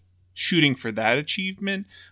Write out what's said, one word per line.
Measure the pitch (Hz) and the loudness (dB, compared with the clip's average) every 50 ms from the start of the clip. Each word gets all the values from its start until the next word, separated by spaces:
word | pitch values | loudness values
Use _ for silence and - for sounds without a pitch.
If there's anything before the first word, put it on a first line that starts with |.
| _ _ _ _ _ _ - | _ _ _ _ _ _ -8
shooting | - - - 180 165 147 143 127 | -4 -2 0 2 4 4 4 2
for | - - 117 | 0 -4 -6
that | 107 110 110 110 120 143 | -4 0 2 2 2 2
achievement, | 147 - - - 190 190 190 - 196 196 196 190 202 - - - - - | 0 -2 -4 -4 -4 -6 -6 -6 -6 -4 -4 -4 -6 -10 -16 -20 -20 -12